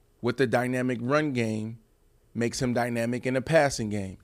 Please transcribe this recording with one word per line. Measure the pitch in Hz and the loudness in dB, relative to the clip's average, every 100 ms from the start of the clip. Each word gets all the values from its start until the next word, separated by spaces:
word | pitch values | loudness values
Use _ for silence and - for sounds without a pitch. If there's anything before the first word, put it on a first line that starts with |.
| _ _ | _ _
with | 117 123 | -2 2
the | 131 | 2
dynamic | 120 123 127 127 120 | 2 2 0 0 -2
run | 120 147 156 | 0 0 2
game | 123 113 110 110 117 _ _ _ _ _ 110 | 0 0 -2 -6 -10 _ _ _ _ _ -4
makes | 117 - | -2 0
him | 127 120 | -2 0
dynamic | 120 117 117 123 127 | 0 0 -2 -2 -2
in | |
the | 131 | -2
passing | 120 160 143 - 110 | 2 4 4 0 -4
game. | 104 95 92 | -4 -6 -10